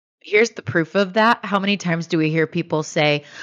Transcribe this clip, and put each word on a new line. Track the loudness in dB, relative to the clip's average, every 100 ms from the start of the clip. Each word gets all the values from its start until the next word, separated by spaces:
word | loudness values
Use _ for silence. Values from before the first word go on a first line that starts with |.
| _ _
Here's | -2 0 0
the | -2
proof | -4 -2 0 0
of | 0
that. | 2 2 2
How | 0 -2
many | 0 -2
times | -2 -2 -2
do | 0
we | 2
hear | 0 0
people | -2 -2 -4
say, | -2 0 2 2 -2 -18